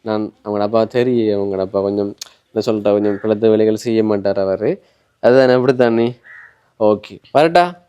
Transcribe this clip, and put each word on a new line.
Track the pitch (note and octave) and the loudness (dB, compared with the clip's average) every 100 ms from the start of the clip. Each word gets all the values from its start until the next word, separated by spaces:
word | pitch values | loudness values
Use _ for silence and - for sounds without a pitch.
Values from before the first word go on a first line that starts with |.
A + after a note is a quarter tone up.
நான் | A2+ G#2+ G#2+ _ | -4 -6 -6 _
அவங்களோட | G#2 G#2 | -8 -4
அப்பா | G#2 A2+ | -2 0
தெரியும், | A2 B2+ B2+ A#2+ G#2+ G2+ | 0 -2 0 0 0 -2
அவங்களோட | G2+ F#2+ | -4 -4
அப்பா | F#2+ G2+ | -4 -2
கொஞ்சம் | G2 G2+ G2+ - - _ _ | -2 -2 -4 -8 -20 _ _
என்ன | A2 G#2+ | -6 -2
சொல்றா, | G#2+ G#2 | -2 0
கொஞ்சம் | G#2 G#2 G2+ | 0 0 -2
பிழைத்த | G#2+ G#2+ A2+ | -4 0 2
வேலைகள் | G#2+ A2 G#2+ | 2 2 0
செய்ய | A#2+ A2 | -2 0
மாட்டார் | G#2+ G#2 G2 G2 | 0 -2 -2 -2
அவரு. | F#2+ F#2+ A#2 F#3+ _ _ _ _ | -4 -2 -4 -6 _ _ _ _
அதுதானே, | A#2 C3 B2+ | 2 4 4
அப்படித்தானே? | B2+ B2+ B2+ A#2+ A2+ A#2 B2 - - - _ _ _ | 4 2 2 2 2 0 -4 -20 -20 -20 _ _ _
ஓகே, | G#2+ G#2 - G2+ _ C3+ | 0 0 -4 -20 _ 0
வரட்டா? | E3 F3 F3 F3+ | 4 2 0 -4